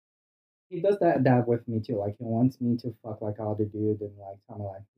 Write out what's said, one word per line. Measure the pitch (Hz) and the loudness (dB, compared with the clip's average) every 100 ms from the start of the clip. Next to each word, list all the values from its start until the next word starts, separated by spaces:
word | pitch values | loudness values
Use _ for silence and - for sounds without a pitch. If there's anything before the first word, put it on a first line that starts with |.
| _ _ _ _ _ _ _ | _ _ _ _ _ _ _
He | 180 | 0
does | 190 202 | 2 4
that, | 170 139 | 4 4
that | 131 123 117 | 6 4 4
with | 120 - | 0 -2
me | 113 | -4
too. | 107 101 | -2 -4
Like, | 101 104 | -4 -6
he | 113 | -2
wants | 113 127 - | 2 2 2
me | 120 120 | 0 0
to | 123 110 | -4 -10
fuck, | 113 110 | -12 -8
like, | 110 107 | -8 -6
other | 107 104 104 | -4 -2 -2
dude | 107 107 104 | -2 -2 -2
and, | 104 101 | -6 -12
like, | 98 98 - | -16 -16 -16
tell | 107 | -12
me, | 101 | -10
like, | 95 104 | -12 -18